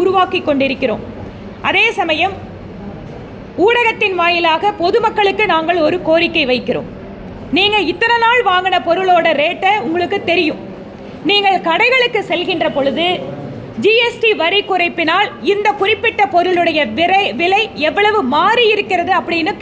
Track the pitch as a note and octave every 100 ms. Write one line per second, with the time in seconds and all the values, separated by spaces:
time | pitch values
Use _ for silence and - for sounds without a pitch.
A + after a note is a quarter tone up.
0 | F#4 F#4 F#4 F#4 E4 C#4+ C4+ B3+ B3+ -
1 | - - - - - - - F4+ A4+ G4+
2 | F4 D#4 F#4 F#4+ - - - - G3+ -
3 | - - - - - - G4 A#4+ A4+ G#4+
4 | G#4 F4+ E4+ F4 E4+ D#4+ D#4 - E4+ A4
5 | A4 G#4+ G4+ G4 G#4+ D#4+ D#4+ F4+ D#4 F4+
6 | D#4+ E4 E4+ E4 C4+ B3+ G#3 F#3+ - -
7 | - - - - - D#4 G4+ G#4 D4+ F4+
8 | A#4 A#4 A4+ B4 A4 F4+ F#4 F4+ F4 F4
9 | F#4+ F4 E4 D4 D#4 F4+ F#4+ G#4 F4 E4
10 | F4 G4+ F4 E4+ D#4 - - - - -
11 | - - D4+ G4+ G4 F4+ E4 E4+ A#4+ C5
12 | A#4+ G#4+ - E4 F4+ F4 D#4 D4 C4+ C#4
13 | F4 F4+ - - - - - - E4 A4+
14 | A#4+ A#4 A4+ E4+ E4 G4 G4+ F#4 F4 -
15 | D4+ F4 G#4 - B3 G4+ G#4 G4+ G4 G#4+
16 | A#4 A4 G4 F4+ F4+ F4 E4+ D4+ C#4 A3
17 | F4 F#4+ F#4+ A#3+ F4 G4 A4 - D4+ D#4
18 | G#4 G#4 B3+ D4 F#4 A#4 A4+ G#4 A3+ F4+
19 | E4+ - - E4+ E4 G4+